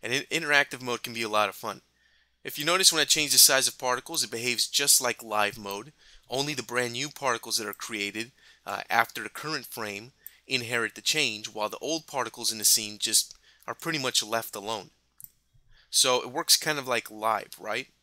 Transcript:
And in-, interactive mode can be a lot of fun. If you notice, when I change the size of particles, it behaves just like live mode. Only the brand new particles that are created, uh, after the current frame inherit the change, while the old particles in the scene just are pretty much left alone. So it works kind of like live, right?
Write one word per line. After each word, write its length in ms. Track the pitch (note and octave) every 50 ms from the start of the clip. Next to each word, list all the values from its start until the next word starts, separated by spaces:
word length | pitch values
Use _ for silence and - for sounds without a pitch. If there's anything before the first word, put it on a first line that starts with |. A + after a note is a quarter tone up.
| -
And 100 | G#2+ A#2+
in-, 300 | C#3 - - - D#3 E3
interactive 400 | D3 D3 C#3+ C#3+ - - B2+ B2+
mode 200 | B2+ B2 A2+ -
can 100 | A#2+ A#2
be 100 | A2+ A#2
a 60 | A2
lot 200 | G#2 G#2+ G#2+ G2+
of 60 | F#2
fun. 280 | - - A2+ G2 - _ _ _ _ _ _ _ _ _ _ _ _ _
If 160 | C#3+ - -
you 60 | D3
notice, 280 | D3+ F3 F#3 F#3+ - E3+
when 100 | D#3+ D3
I 20 |
change 280 | - - D#3+ D3+ C#3+ C3
the 60 | C3
size 300 | - - C#3+ C3+ C3 B2+
of 100 | - -
particles, 460 | - B2+ B2 B2 - - E3 C#3 C3
it 60 | G#2+
behaves 360 | A2 A#2 A#2 B2 B2 G#2+ -
just 340 | - - - C#3+ C#3 - -
like 220 | C3 B2 A#2 - A#2+
live 360 | A2+ G#2+ G#2+ G#2 G2+ G2 A2
mode. 340 | G#2 G2+ G2 G2+ A#2 D3 D3+ _ _ - - - _ _
Only 240 | A#2 C3 C#3 D3 D3+
the 80 | B2 A#2
brand 300 | - A#2+ B2 B2 A#2+ A#2
new 160 | A#2+ C#3 D3+
particles 500 | C#3 - C#3+ C3+ A#2+ A2+ - A#2 G#2+ A2
that 100 | A2 G#2
are 60 | G2+
created, 580 | - - - A#2 G#2+ G2+ G2+ G2 G#2+ A#2 B2 _ _ _ - - _ _
uh, 180 | - G2 - - -
after 320 | - A#2 A#2 - - - A2
the 60 | G#2
current 380 | _ - - D3+ D#3 C#3+ A#2+
frame 460 | - - - A2+ G#2 G2+ G2 A2 B2 _ _ _ - - _ _
inherit 480 | - C3 B2+ A#2+ A2+ B2 A#2+ A2+ G#2+ -
the 60 | -
change, 460 | G#2 - - D#3 D3 B2+ G#2+ G#2 G#2+
while 220 | A2 G#2 G#2+ G#2+ G#2+
the 100 | G#2 -
old 280 | - B2+ D#3 E3 D3+
particles 460 | - - C#3 B2 A2+ - - A#2 A2 A2+
in 60 | A2
the 60 | G#2
scene 340 | - - - A2 G#2 G#2 G#2
just 360 | - A2+ A2 - - - - - _ - - _ _
are 80 | - A#2
pretty 240 | _ - E3 D#3+ D3+
much 240 | C3 B2+ A#2 - -
left 320 | G#2+ A2 A2+ A2 - -
alone. 360 | G#2+ G2 G#2 A2+ G#2+ F2+ E2 _ _ _ _ _ _ - - _ _ _ _ _ - _ _ - - _ _
So 320 | - - - C3+ B2+ B2+ A#2+
it 80 | B2+
works 260 | B2 C3+ - - -
kind 220 | - - D#3+ D3+ D3
of 80 | C3+
like 240 | B2+ B2 A#2 A2 -
live, 460 | G#2+ G#2+ G#2+ A2 A2 G2+ G2+ - - -
right? 300 | - G#2 G#2 A#2 C3+ - _ _